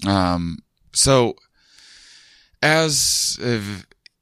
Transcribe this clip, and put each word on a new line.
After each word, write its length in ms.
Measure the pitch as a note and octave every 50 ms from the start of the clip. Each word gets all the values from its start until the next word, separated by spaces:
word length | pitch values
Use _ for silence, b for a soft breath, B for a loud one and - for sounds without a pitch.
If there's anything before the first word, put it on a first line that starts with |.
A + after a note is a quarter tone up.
| F2+
Um, 520 | G2 G2 G2 F#2 F2+ F2 F2 E2+ E2+ D#2+ - - _ _ _ _ _
so 440 | - - - C#3 C3+ B2+ A#2+ G#2+ - - _ _ B B B B B B B B B B B B B B B B B B B B B _
as 760 | - D3+ D#3 D#3+ D#3+ D#3 C#3+ C3 - - - - - - - -
if, 460 | G2 B2 A#2+ A2 G2+ G2+ G#2 F2+ - - _ _ _ - _ _